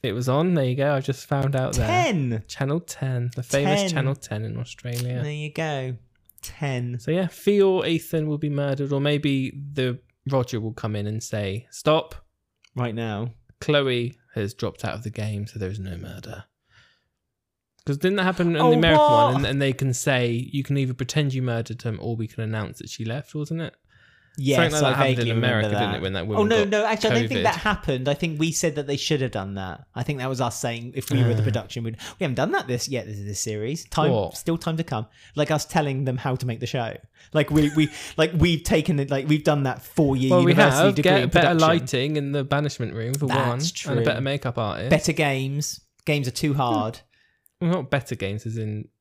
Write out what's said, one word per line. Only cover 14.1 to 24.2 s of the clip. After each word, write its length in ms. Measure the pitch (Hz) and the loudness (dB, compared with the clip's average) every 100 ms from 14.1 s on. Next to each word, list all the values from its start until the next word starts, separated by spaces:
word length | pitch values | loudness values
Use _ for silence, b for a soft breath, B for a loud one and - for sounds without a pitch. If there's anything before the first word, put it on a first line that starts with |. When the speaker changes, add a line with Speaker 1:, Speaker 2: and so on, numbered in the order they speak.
| - _ - | -8 _ -6
Speaker 1:
has 180 | 104 | -6
dropped 320 | - 107 - 110 | -4 -6 -4 -8
out 80 | |
of 80 | 107 | -6
the 80 | 113 | -8
game, 380 | 104 107 104 104 | -8 -6 -6 -8
so 100 | 107 | -8
there 140 | 92 | -8
is 80 | 104 | -6
no 180 | 95 87 | -8 -10
murder. 460 | 92 95 - 98 - _ b b b b b _ _ _ _ _ _ _ - | -12 -12 -14 -16 -18 _ b b b b b _ _ _ _ _ _ _ -6
'Cause 120 | 143 | -2
didn't 180 | 185 202 | 0 2
that 60 | |
happen 320 | 185 175 175 165 | 0 2 0 4
in 60 | |
Speaker 2:
Oh, 100 | 156 | 6
Speaker 1:
the 60 | 156 | 6
American 240 | 160 - - | 8 8 8
Speaker 2:
what? 200 | - 294 | 6 6
Speaker 1:
one? 80 | 131 | 4
And, 80 | - | 0
and 160 | 139 | 2
they 100 | 139 | 0
can 200 | 127 135 | 0 -2
say, 380 | 123 - 127 123 120 123 | 0 0 2 2 -2 -2
"You 120 | 143 | -6
can 120 | 135 139 | -2 0
either 160 | 131 127 | 0 -2
pretend 380 | 127 156 147 131 | -4 -2 0 -2
you 80 | |
murdered 380 | 127 117 113 113 | -2 -2 -4 -6
him, 160 | 120 110 | -6 -6
or 140 | - 113 | -6 -4
we 120 | 110 | -6
can 140 | - | -6
announce 360 | 110 110 107 - | -6 -4 -6 -10
that 100 | - | -14
she 160 | - 110 | -8 -6
left," 300 | 127 - 151 | -6 -8 -8
wasn't 260 | 147 165 | -6 -6
it? 140 | 165 _ _ b b b | -8 _ _ b b b